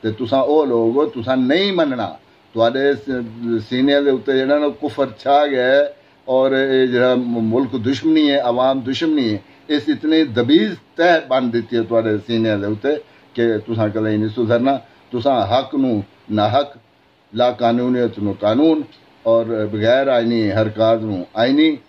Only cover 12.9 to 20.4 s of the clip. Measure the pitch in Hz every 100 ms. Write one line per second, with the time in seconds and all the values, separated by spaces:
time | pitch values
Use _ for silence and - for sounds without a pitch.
12.9 | 151 - _ _ - 117 107 104 113 107
13.9 | 107 107 107 110 110 110 117 131 135 -
14.9 | _ _ 123 123 127 98 123 135 143 131
15.9 | 110 101 _ - 107 104 127 143 - _
16.9 | _ _ _ _ 107 123 120 120 120 123
17.9 | 123 120 110 101 95 104 117 160 156 135
18.9 | - _ _ 113 117 113 113 107 104 107
19.9 | 131 135 123 117 117